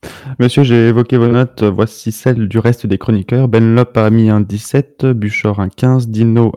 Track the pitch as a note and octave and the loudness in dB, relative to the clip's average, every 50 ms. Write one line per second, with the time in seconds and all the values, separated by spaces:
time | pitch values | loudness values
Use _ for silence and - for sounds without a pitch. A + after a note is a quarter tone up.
0 | - - - - - C3+ C3 - A#2+ B2 - C#3+ C#3+ B2 A#2+ A#2 A2+ A#2 A2 A#2+ | -20 -20 -20 -18 -18 -10 -2 0 0 2 2 2 2 4 4 4 4 4 2 0
1 | A#2+ - C3 A#2+ A#2 A#2+ - B2+ B2+ B2 - - A2 G#2 F#2 G2+ A2 A2+ - - | 0 0 0 0 2 2 2 0 0 -2 -2 -2 -2 0 0 0 -2 -4 -6 -8
2 | - A#2 A2 - - C3+ B2 A#2 A2 F#2+ G#2 A2+ G#2+ A#2+ A#2+ - - G#2 F#2+ - | -10 -10 -8 -4 -2 -2 -2 -2 -2 -2 -2 0 0 0 0 -2 -2 -4 -4 -4
3 | - - A2 G2 G2 - A#2+ B2+ C3+ A#2+ A2 A2+ A2+ A2+ A2+ B2 B2 - - A2+ | -2 -2 -2 -2 -2 -2 -2 0 0 2 2 2 2 4 4 2 2 0 0 0
4 | G#2+ G#2+ A2 A2+ A2 A2 G#2+ G#2 G#2 G#2 G2+ G#2 - - - C#3 C#3 - _ - | 2 2 2 2 2 2 2 0 0 -2 -6 -8 -6 -4 -2 -2 -2 -4 _ -4
5 | C3+ C3 B2+ A2 G#2 G#2 G#2+ - - G#2+ G2+ G#2 G2 F#2+ - - B2+ B2+ C3 C3 | -2 -2 -2 -2 -4 -6 -4 -4 -4 -4 -2 -2 -4 -6 -4 -2 0 0 0 0
6 | A#2+ A2+ A2 G#2+ A#2 A2+ A2+ A#2+ A#2 A2 - | -2 -2 -2 0 0 2 2 2 0 0 -2